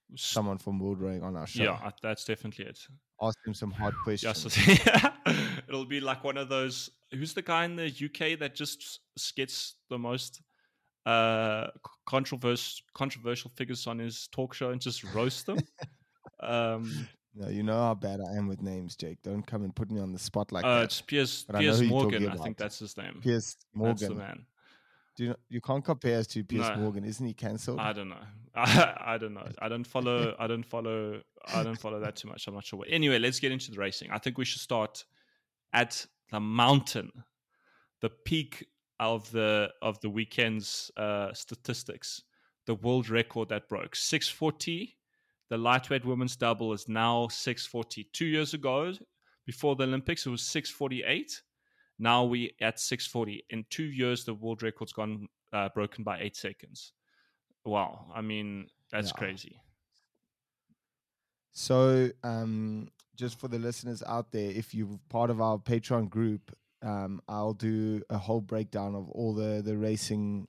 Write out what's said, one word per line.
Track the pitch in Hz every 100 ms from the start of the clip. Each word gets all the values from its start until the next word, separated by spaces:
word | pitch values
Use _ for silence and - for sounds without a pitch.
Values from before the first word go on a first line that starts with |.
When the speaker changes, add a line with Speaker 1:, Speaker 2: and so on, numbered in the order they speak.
| _
Speaker 1:
S- | 127
Speaker 2:
someone | - 117 104 92
from | - 98
World | 95 95
Rowing | 95 92
on | 92 87
our | 80
show. | 120
Speaker 1:
Yeah, | 107
I, | 87 104 -
that's | 110 107 -
definitely | 110 107 - 98
it. | - - 135 _ -
Speaker 2:
Ask | 110 - 110
them |
some | 101 104
hard | 95 104
Speaker 1:
Yeah, | -
Speaker 2:
questions. | 113 104 110 107 113
Speaker 1:
so, | - - 196 233 214 277 - -
<laughs> | 156 135 123 -
it'll | 135 131
be | 143
like | 135 131
one | 139 139
of | 135
those, | 135 131 123 - - _
who's | 135 156
the | 196
guy | 180 165 170
in | 175
the | 160
U | 127 147
K | - 160 160
that | 143 131
just | 143 - - - _ -
s-, | -
gets | - - - - - -
the | 123
most, | 120 123 - - _ _ _ _ _ _ 113
uh, | 117 113 110 110 107 -
c-, | - - - -
controvers-, | 131 131 123 123 120 - - -
controversial | - 135 123 120 123 - -
figures | 127 123 123
on | 117
his | 117 110 -
talk | - 131
show | - 127
and | 127
just | 127 - 95
roast | 107 127 127 -
them? | 196
Speaker 2:
<laughs> | - - - _ _ _ - -
Speaker 1:
Um, | 113 120 117 113 113 147 117 - _ 104
Speaker 2:
No, | 98
you | 101
know | 107 113
how | 117
bad | 104 98 98
I | 92 104
am | 101
with | 98
names, | 98 92 90 -
Jake. | 80 82
Don't | - 104 -
come | 107
and | 98 -
put | 104
me | 107
on | 95
the | 92
spot | - 104 104
like | 92 123
Speaker 1:
uh, | 120
Speaker 2:
that. | 110
Speaker 1:
it's | -
Piers, | - 143 127 -
Speaker 2:
But | - 202
I |
know |
Speaker 1:
Piers | 151 117
Speaker 2:
who | 120
you're |
Speaker 1:
Morgan, | 131 107 107
Speaker 2:
talking | 101
Speaker 1:
I |
think | 92 78
Speaker 2:
about. | 110
Speaker 1:
that's | 104 -
his | 104 -
name. | 95 -
Speaker 2:
Piers | 123 117 - - _ 107
Speaker 1:
That's | 113 107
the | 104
Speaker 2:
Morgan. | 104
Speaker 1:
man. | 98 - - _ _ _ _ _ _ -
Speaker 2:
Do |
you | 120
know, | - _
you | 120
can't | - 135
compare | 127 151 123 117
us | 110
to | 113
Piers | 98 117 113
Speaker 1:
No. | 104
Speaker 2:
Morgan. | 107 101
Isn't | 104 107 123
he |
cancelled? | 113 110 110 - 120
Speaker 1:
I | 107
don't | 101 95
know. | - - -
<laughs> | - 117
I, | 120 127 170 - 117
I | 113
don't | 110
know. | 101 - 104
I | 110
don't | 117 123
follow, | 131 123 123 117 -
I | 113
don't | 117 -
follow, | 117 113 110 107 107 - - -
I | 113
don't | 113 110
follow | 107 107
that | 107 -
too | 107
much. | - -
I'm |
not | 101 -
sure | 98
what. | -
Anyway, | 165 147 120
let's | 120 127
get | 135
into | 131 127
the | 101
racing. | 98 - -
I | 107
think | 131 123
we | 123
should | -
start | - 120 107 - - _ _ _ _ _ _
at | 117 120 - - _ _
the | 107
mountain, | 107 117 120 139 - 113 - - - _ _ _ _ _ _ _
the | 113
peak | - - 160 139 - - _ _ -
of | 113 113 110
the, | 113 107 107 101 -
of | 110 101
the | 107
weekend's, | 107 110 - 113 110 98 - - -
uh, | 107 104 98
statistics, | 117 - 117 - 120 - - - - - _ _ _ -
the | 104
world | 117 127 113
record | 117 117 117 104
that | 104 -
broke. | 98 85 -
Six | - 156 -
forty. | - 156 151 - 170 220 _ _ _ _ _ -
The | 113
lightweight | 120 127 - 135 123
women's | 127 123 -
double | 117 110 113
is | 104 -
now | 110 117 117 117
six | - - 117 -
forty. | 120 110 - -
Two | - 165
years | 156 147
ago, | 156 135 135 175 190 - _ _ _ -
before | - 147 135
the | 131
Olympics, | 131 131 170 135
it |
was | 120
six | - 160 -
forty-eight. | - 139 127 - 160 - - - _ _ _ _ -
Now | 113 120
we | 123 120 117 -
at | 110 -
six | - 123 -
forty. | 120 107 104 -
In | 113 110
two | - 156
years, | 131 123 120 -
the | 107
world | 113 110
record's | 113 - 110
gone, | - 107 107 101 _ _
uh, | 104 98
broken | 110 104 -
by | 104 92
eight | 104 -
seconds. | 98 - - - - _ _ _ _ _ _ _ 113
Wow. | 104 92 107 -
I | 113
mean, | 107 107 104 101 - _ _
that's | 107 98
Speaker 2:
Yeah. | -
Speaker 1:
crazy. | 98 95 - - _ _ _ _ _ _ _ _ _ _ _ _ _ _ _ _ _ _ _
Speaker 2:
So, | - - 127 131 131 127 -
um, | 120 113 113 110 110 107 - - _ 117
just | 123 117
for | 131
the | 117
listeners | 117 117 120 110 -
out | 117 117
there, | 110 101
if | 101 - 110
you're | 101 101 -
part | 117 120
of | 113
our | 113 107
Patreon | - 117 - 120 101
group, | 110 113 104 - - _ _
um, | 113 101 98 98 -
I'll | 104 107
do | 104 110 110 107 107 -
a | 107
whole | 92 113
breakdown | 101 110 107 101 101
of | 101 92
all | - 113
the, | 107 107 107 104
the | 107
racing | 110 104 - 107 104 101